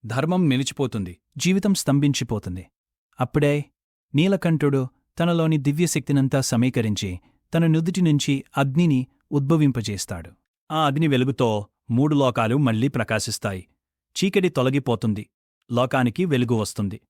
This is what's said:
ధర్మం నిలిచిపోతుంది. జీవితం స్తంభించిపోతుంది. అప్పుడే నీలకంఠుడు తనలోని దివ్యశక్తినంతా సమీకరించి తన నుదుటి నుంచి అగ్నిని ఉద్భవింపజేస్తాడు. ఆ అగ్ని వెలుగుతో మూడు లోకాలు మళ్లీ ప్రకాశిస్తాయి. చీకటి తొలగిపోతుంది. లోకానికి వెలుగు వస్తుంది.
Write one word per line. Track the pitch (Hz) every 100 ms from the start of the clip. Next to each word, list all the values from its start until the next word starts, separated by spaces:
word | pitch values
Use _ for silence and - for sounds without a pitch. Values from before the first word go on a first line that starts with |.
| 110
ధర్మం | 120 156 185 165
నిలిచిపోతుంది. | 127 139 - 131 113 90 90 _ 147
జీవితం | 175 190 202
స్తంభించిపోతుంది. | 190 - 143 143 135 131 107 95 90 - _ _ _ _ -
అప్పుడే | 127 151 143 147 139 _ _ _ _
నీలకంఠుడు | 139 185 196 175 160 143 135 127 _ _ -
తనలోని | 170 170 160 156
దివ్యశక్తినంతా | 139 147 170 147 123 143 131 139
సమీకరించి | 127 120 127 123 110 101 101 87 _ _ _
తన | 165 165
నుదుటి | 160 165 185
నుంచి | 175 147 - 135 - -
అగ్నిని | 139 139 175 131 127 _ _
ఉద్భవింపజేస్తాడు. | 147 139 160 147 123 104 101 - 87 80 _ _ _ _
ఆ | 156 151
అగ్ని | 139 165
వెలుగుతో | 131 127 135 120 107 101 _ -
మూడు | 120 151
లోకాలు | 147 131 120 110 131
మళ్లీ | 135 110 135
ప్రకాశిస్తాయి. | 135 110 110 - - 107 92 - _ _ _ _ -
చీకటి | 196 202 180
తొలగిపోతుంది. | - 127 139 131 113 113 101 - _ _ _ _
లోకానికి | 117 127 135 127 110
వెలుగు | 180 131 120
వస్తుంది. | 117 104 - 101 104